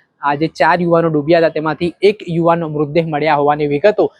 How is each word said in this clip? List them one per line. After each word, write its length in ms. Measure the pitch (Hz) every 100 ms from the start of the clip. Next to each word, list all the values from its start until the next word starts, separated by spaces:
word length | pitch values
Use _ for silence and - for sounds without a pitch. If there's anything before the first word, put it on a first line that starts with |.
| _ _
આ 140 | 143 147
જે 120 | 160
ચાર 300 | - 160 175
યુવાનો 280 | 175 165 165
ડૂબ્યા 300 | 151 143 170
હતા 100 | 160
તેમાંથી 440 | 156 156 147 175 -
એક 160 | 196 214 180
યુવાનનો 420 | 165 165 170 160
મૃતદેહ 360 | 151 147 165 160
મળ્યા 280 | 147 156 147
હોવાની 320 | 147 151 147
વિગતો 380 | 143 208 208 196